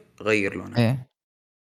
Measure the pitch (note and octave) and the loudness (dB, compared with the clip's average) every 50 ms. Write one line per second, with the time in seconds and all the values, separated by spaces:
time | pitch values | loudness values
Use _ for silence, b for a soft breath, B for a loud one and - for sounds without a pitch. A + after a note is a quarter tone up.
0 | - _ _ - - G#2 A2 G#2+ G2 G2 - G2 F#2+ F#2+ - A#2+ A#2 A2 C3 C3 | -20 _ _ -6 0 0 2 2 2 0 -2 -6 -8 -4 0 2 2 2 2 -2
1 | C3 - _ _ _ _ _ _ _ _ _ _ _ _ _ _ | -6 -12 _ _ _ _ _ _ _ _ _ _ _ _ _ _